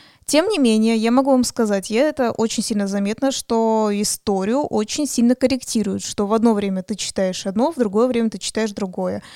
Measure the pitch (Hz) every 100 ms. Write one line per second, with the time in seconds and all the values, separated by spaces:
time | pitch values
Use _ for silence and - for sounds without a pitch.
0 | - _ - 294 381 403 240 220 220 226
1 | 226 247 277 262 240 - 220 196 - 214
2 | 302 294 233 - 226 - - 208 196 202
3 | 202 220 269 262 - 226 226 220 214 202
4 | 208 - - 190 196 262 294 214 214 -
5 | 285 - 233 254 254 262 - 226 202 196
6 | - - 202 220 233 208 202 190 180 202
7 | - - 190 180 196 196 294 294 226 202
8 | 254 233 226 196 - 220 220 208 190 180
9 | 185 202 -